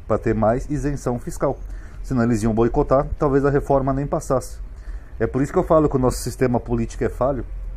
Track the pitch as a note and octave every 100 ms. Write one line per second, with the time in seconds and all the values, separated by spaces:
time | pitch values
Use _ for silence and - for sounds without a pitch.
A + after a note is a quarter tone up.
0 | - G#2 - A2 G#2+ B2 - D3 C3+ C#3
1 | - B2 - D#3 D3+ C3+ - - - -
2 | - C3 A#2 A#2 A2+ A2 A#2 C#3+ C#3 C3
3 | D3 - D3+ C3+ C#3 C#3 C#3 C#3 C3 C3+
4 | C#3+ E3 - C3+ - - - - - -
5 | - - A#2 B2+ C#3+ F#3 E3+ D#3+ D3+ C#3
6 | B2+ - - - B2+ A#2+ - A#2+ A#2 -
7 | A2+ - B2 C3+ - - -